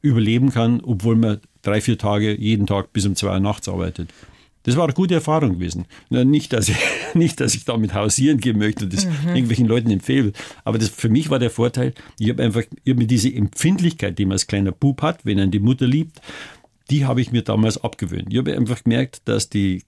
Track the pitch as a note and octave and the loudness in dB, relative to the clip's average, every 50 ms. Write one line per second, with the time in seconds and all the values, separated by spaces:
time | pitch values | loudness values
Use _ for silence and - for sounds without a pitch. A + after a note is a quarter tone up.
0 | - D3 B2 A#2 A2 G#2 A2+ B2 B2+ C#3 B2+ A#2 A#2 A2+ A#2+ A#2 - B2 A#2 F#2 | 2 2 2 4 4 2 2 2 2 2 2 2 2 2 2 0 0 -2 -4 0
1 | G2 A#2 A#2 A2+ A2+ A2 G#2 G2+ _ _ _ _ _ G2+ G2+ G#2+ - - A2+ - | 2 2 4 4 4 2 0 -2 _ _ _ _ _ -2 -2 0 0 0 -2 0
2 | - G#2+ G#2 G#2 G#2 G#2+ G#2 G#2 G#2 G#2+ A2+ G#2 G2+ F#2 G2+ G2 F#2 - _ A2 | 0 -2 0 0 0 0 -2 -2 0 0 2 2 2 0 0 -2 -4 -4 _ -2
3 | F#2+ G2+ F#2+ - - G2 F#2 F#2+ G2 G2+ G#2 - - - F#2 F#2 F2 F2 E2+ - | 0 0 -2 -2 -2 -2 0 0 0 0 -2 -4 -6 -8 -6 -4 -4 -6 -6 -8
4 | E2+ E2+ - - - - - _ _ _ _ _ _ - A#2+ D3+ E3+ D#3 B2+ - | -12 -12 -12 -20 -20 -20 -20 _ _ _ _ _ _ -2 0 2 0 0 0 0
5 | F#3 F3+ F3+ D#3+ D#3+ - D3+ D#3+ D3+ A#2+ F2+ E2+ F2+ E2+ E2+ F2 F2 - - - | 0 2 0 0 0 0 0 2 2 0 0 -2 -4 -6 -6 -8 -10 -10 -14 -20
6 | _ _ B2+ B2 B2+ C3+ D3 D3+ - - - A#2 G2+ A2 A2+ - - - - - | _ _ 0 2 4 4 4 2 0 0 -2 -2 0 0 0 0 -2 -2 -4 -6
7 | - - - F3 E3+ D#3 - - - - - - - - A#2+ A2+ A2 G2 G2 G2+ | -10 -2 0 2 2 2 0 -2 -2 -2 -2 -4 -4 -4 -2 -2 -2 -2 -2 -2
8 | G#2 G#2+ - - C3 D3 D3+ B2+ - B2+ A2 G#2 G#2 G#2+ G#2+ - G#2+ F#2+ F2 F#2+ | 0 0 0 2 2 2 2 2 2 0 0 2 0 0 0 -2 -4 -4 -2 -4
9 | G3 F3+ D#3+ C#3+ D3 E3 F3 E3+ B2+ A#2 A2+ A2 B2 A2 A2+ B2 A2+ A#2 G#2 F#2+ | -2 -2 -2 -2 -2 -2 0 0 0 0 2 2 2 2 2 2 2 0 0 0
10 | - - C3 C#3 B2+ G#2 G2+ - - - - - _ - G#2+ A2 A2+ F#2+ - - | 0 0 0 2 0 0 -2 -6 -16 -18 -18 -8 _ -4 -2 0 -2 -2 -4 -2
11 | - A#2 G#2+ C3+ D#3 D#3 C#3 C3 B2 A#2 - - A#2 A#2+ - B2+ B2 C3 B2+ - | 0 2 2 2 2 0 0 0 0 0 0 0 0 0 0 0 -2 -2 -4 -8
12 | - - - - G#2+ G#2+ A#2 - B2 A#2 G2+ A#2 A2+ - - - _ C#3 C3 A#2+ | -20 -20 -8 -2 -2 -2 0 2 0 0 0 0 -4 -4 -10 -4 _ 0 2 2
13 | A#2+ G#2+ B2+ A#2 G2+ C3+ C3+ A#2+ G#2 G2+ - - - D#3 G3 G3 F3+ E3+ E3 - | 2 2 2 2 2 0 0 0 -2 -2 -2 0 0 2 2 4 2 0 0 0
14 | - F#2+ F2 - G#2 F#2+ F#2+ F#2 - - - G2+ G2 F#2+ F#2 _ - C#3 C3+ - | -6 -6 -2 -2 -2 0 0 -2 -2 -2 -2 0 0 0 -2 _ 0 0 0 2
15 | - D#3 E3+ - - A2 G#2 G2 G2 F#2+ F2+ G#2 G2+ A#2 C3 B2+ C3 B2 B2 D#3 | -2 -2 -4 -2 -4 -2 0 2 2 2 2 2 2 2 2 2 2 2 2 0
16 | E3 D#3+ _ - - - - - - - - - _ _ _ _ _ - C3+ D3 | 0 -4 _ -20 -20 -20 -18 -18 -18 -20 -20 -20 _ _ _ _ _ -2 0 0
17 | C#3 C3 B2 B2 B2 - A#2+ A#2+ A2 - G#2+ G#2+ G#2+ A2 G#2+ - - G#2 - - | 2 2 0 0 0 0 0 -2 0 0 0 2 2 2 0 -2 -6 -8 -6 -6
18 | - E2 F2+ F2+ F2+ F#2+ G#2+ A#2+ C3 - - - B2 G#2+ B2 - - A#2+ A#2 A#2+ | -6 -6 -6 -6 -6 -2 -2 -2 -2 -2 -2 -2 -2 -2 -2 -2 0 0 0 0
19 | C3 B2+ - - _ - A2 A2 - - - G#2 G2 F#2+ F#2 F#2 - | 0 -4 -6 -10 _ -2 -2 -2 -2 -2 -2 0 0 0 -2 -4 -8